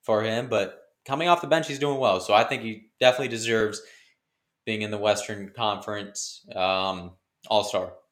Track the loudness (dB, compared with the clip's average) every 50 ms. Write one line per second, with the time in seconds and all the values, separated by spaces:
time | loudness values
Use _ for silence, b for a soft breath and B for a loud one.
0 | _ 0 0 0 0 0 -2 -4 -4 0 0 0 0 -2 -6 -16 -20 _ _ _
1 | _ -6 -4 -2 4 2 2 2 4 0 2 0 2 -2 -4 -2 0 0 0 2
2 | 4 2 2 2 2 4 4 4 6 4 -2 -4 -6 -8 -10 -10 -14 _ _ _
3 | 4 4 4 4 -2 -4 -4 -4 0 0 2 2 2 0 -2 -8 B B B B
4 | B B B B _ _ _ _ _ _ _ _ _ -6 -4 -4 -4 -4 -4 0
5 | 2 2 2 2 0 -8 -8 -10 -10 -14 -8 -4 -2 -2 -2 -4 -6 -8 -8 -8
6 | -8 -10 -12 -12 -12 -12 -12 -16 _ -10 -4 -2 0 0 2 0 0 -2 -4 -4
7 | -8 -14 -18 _ _ _ _ _ -4 2 2 2 2 2 -2 -2 -4 -4 -10 -18
8 | _ _